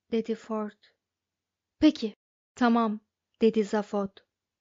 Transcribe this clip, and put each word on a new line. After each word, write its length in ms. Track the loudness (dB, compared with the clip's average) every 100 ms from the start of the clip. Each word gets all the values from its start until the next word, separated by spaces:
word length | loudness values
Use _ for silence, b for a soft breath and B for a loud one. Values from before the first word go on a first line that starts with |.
| _
dedi 220 | -4 -4
Ford. 480 | -8 -8 -8 -8 -14 _ _ _ _ _ _ _ _ _ 2
"Peki, 360 | 2 2 -4 -10 _ _ _
tamam," 460 | -2 0 2 0 -4 _ _ _ 0
dedi 220 | 2 2
Zafot. 600 | 0 -2 -2 -4 -6 -10 _ _ _ _